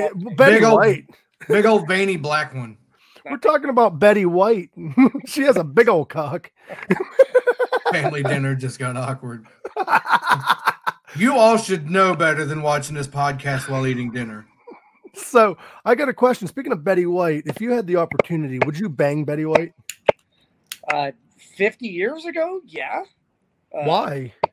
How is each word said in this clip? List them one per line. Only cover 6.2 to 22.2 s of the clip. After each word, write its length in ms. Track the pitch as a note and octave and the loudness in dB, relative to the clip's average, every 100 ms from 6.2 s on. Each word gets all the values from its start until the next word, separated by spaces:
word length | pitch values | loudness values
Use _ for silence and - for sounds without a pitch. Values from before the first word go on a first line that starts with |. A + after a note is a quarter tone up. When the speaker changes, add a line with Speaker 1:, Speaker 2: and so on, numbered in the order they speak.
| C#3+ E3 - _ - - - F#3+ - - | -6 -8 -12 _ -20 -8 -4 -4 2 2
Speaker 1:
<laughs> 720 | C5+ B4 B4 - B4 B4+ A#4 | 4 2 0 0 -2 -2 -2
Speaker 2:
Family 320 | E3 C#3+ D3 | -2 -2 -2
dinner 300 | C#3 C#3 C3+ C3 | -2 -2 -2 -4
just 240 | B2+ - | -6 -8
got 160 | B2+ B2+ | -8 -6
awkward. 480 | B2+ C3 A#2+ A#2 - _ - - | -8 -8 -12 -14 -18 _ -12 -8
Speaker 1:
<laughs> 100 | - - - - - C3+ - - - - - - - D3 | 0 0 0 -2 0 0 0 -2 -4 -6 -8 -10 -10 -2
Speaker 2:
You 200 | B3 C4+ | 2 4
all 200 | A3 A3 | 4 4
should 320 | G#3 F3+ D3 | 0 -6 -2
know 260 | F#3+ F#3+ E3 | 2 2 2
better 300 | D#3+ D3+ D3 | 0 0 -4
than 160 | D#3 | -4
watching 340 | D3+ D3 C#3+ D3 | -2 -2 -4 -10
this 120 | C3+ | -8
podcast 640 | C#3+ C#3+ C3+ C#3+ C3+ C#3 | -2 -2 -2 -6 -6 -4
while 180 | C3+ C3 | -4 -2
eating 240 | B2 A#2+ | -4 -6
dinner. 340 | B2 A2+ G#2+ - _ - - _ _ - | -8 -10 -12 -20 _ -20 -20 _ _ -20
Speaker 1:
So, 440 | - - A#3+ G#3+ D#3+ - - | -18 0 4 4 0 -14 -6
I 120 | G#3 B3 | -2 0
got 140 | C4+ | 0
a 40 | |
question. 340 | - B3 A#3+ F#3 | 0 0 0 -6
Speaking 240 | - C4 | -10 -6
of 120 | F#3 | -4
Betty 240 | E3+ F3+ F3 | 0 0 0
White, 360 | F3 E3+ D3+ D#3 | 0 -2 -2 -6
if 120 | C3+ | -6
you 120 | A#3 | -4
had 160 | A#3+ F3 | -2 0
the 80 | F3 | -2
opportunity, 640 | E3+ C#3+ - D#3+ C#3+ B2+ C#3+ | 0 0 0 -2 -4 -4 -4
would 120 | D3+ | -4
you 100 | G#3 | -4
bang 380 | C3+ C#3+ D3+ D3 | 0 0 0 -2
Betty 200 | D3+ D#3 | -4 -2
White? 280 | D#3+ E3+ _ - - - - _ _ _ _ _ - - | -4 -6 _ -20 -10 -8 -8 _ _ _ _ _ -14 -8
Speaker 3:
Uh, 180 | D3 C#3 - _ _ | -6 -6 -10 _ _
fifty 500 | _ - G#3 - A#3 | _ -4 -4 -4 -10
years 380 | F3 A3 D#4+ | -6 -6 -6